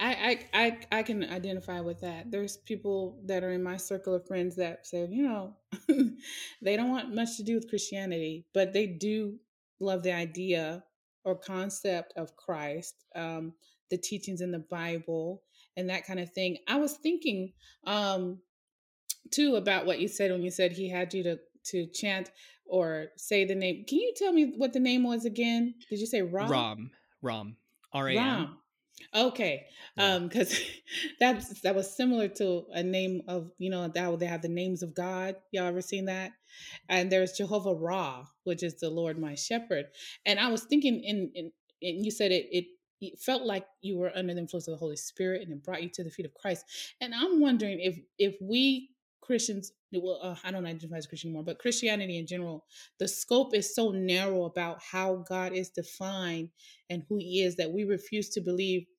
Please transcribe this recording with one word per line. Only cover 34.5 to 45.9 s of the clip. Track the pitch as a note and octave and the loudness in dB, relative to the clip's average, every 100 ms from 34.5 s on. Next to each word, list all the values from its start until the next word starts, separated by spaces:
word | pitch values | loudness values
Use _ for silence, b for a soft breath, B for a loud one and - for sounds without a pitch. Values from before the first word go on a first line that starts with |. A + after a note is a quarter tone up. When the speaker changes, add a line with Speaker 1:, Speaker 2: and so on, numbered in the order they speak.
| E3+ F#3 F3 | -2 -2 -2
Speaker 1:
of | E3+ | -4
God. | F3+ F3+ F#3 F#3+ F#3+ - | -4 -4 -2 -4 -6 -6
Y'all | G3 F3+ | -2 0
ever | F3+ | -2
seen | - G3 F#3+ | -4 -4 -2
that? | F#3 F#3+ - B B B B - | -4 -6 -12 B B B B 0
And | F3+ F#3 | 2 4
there's | F#3 F#3 | 4 4
Jehovah | - G3 G#3 F#3+ | 0 0 0 2
Ra, | D#3+ E3+ F#3+ D3 B2+ C#3 _ | 0 0 0 -2 -6 -14 _
which | F#3 E3 | -4 -2
is | F3 E3 | -4 -4
the | E3 | -2
Lord | E3 E3 D#3+ | 0 -2 -2
my | D3+ | -4
shepherd. | C#3+ - A#3 A#3 D#3 C#3+ B B B G#3 | -4 -2 -2 0 -2 -4 B B B 0
And | G3+ | 2
I | A#3+ | 2
was | A3+ | 0
thinking | - D4 C4+ G#3+ | 4 4 6 2
in, | G#3 G#3 F3 | 0 -2 -2
in, | F3+ E3 - _ _ | -6 -10 -14 _ _
and | F3+ E3+ | -6 -2
you | G#3+ | -4
said | - G3+ | 0 4
it, | F3+ - | 4 2
it, | F3+ F3 - _ _ | -2 -2 -10 _ _
it | F#3+ - | -14 -6
felt | - C4 | -2 0
like | A#3 G3 F#3+ _ | 0 -2 -6 _
you | G3 F3+ | -4 -2
were | F3+ F#3 | 0 -2
under | F3+ | -2
the | F3 | -4
influence | E3 F3 E3 | -4 -6 -6
of | |
the | D#3 | -4
Holy | D#3+ D3+ | -4 -6
Spirit | - - F#3 F#3 | -8 -2 -2 -2
and | F3 | -4
it | C#3+ | -10
brought | F3+ E3 | -8 -6
you | F3 | -6